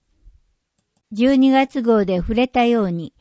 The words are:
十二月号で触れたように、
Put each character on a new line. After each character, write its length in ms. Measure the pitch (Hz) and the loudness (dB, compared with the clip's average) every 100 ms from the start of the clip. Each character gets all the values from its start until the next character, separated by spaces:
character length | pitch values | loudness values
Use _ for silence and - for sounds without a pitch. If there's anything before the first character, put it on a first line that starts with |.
| _ _ - _ _ _ _ _ _ _ _ | _ _ -20 _ _ _ _ _ _ _ _
十 240 | 208 247 269 | -2 2 4
二 140 | 269 | 4
月 300 | 269 269 285 | 2 0 -2
号 220 | 226 220 | 0 0
で 140 | 196 185 | 0 -4
触 160 | 170 | -2
れ 140 | 226 254 | -2 -2
た 160 | 254 240 | 0 0
よ 200 | 233 196 | 0 -2
う 60 | |
に、 220 | 170 156 - | -6 -10 -4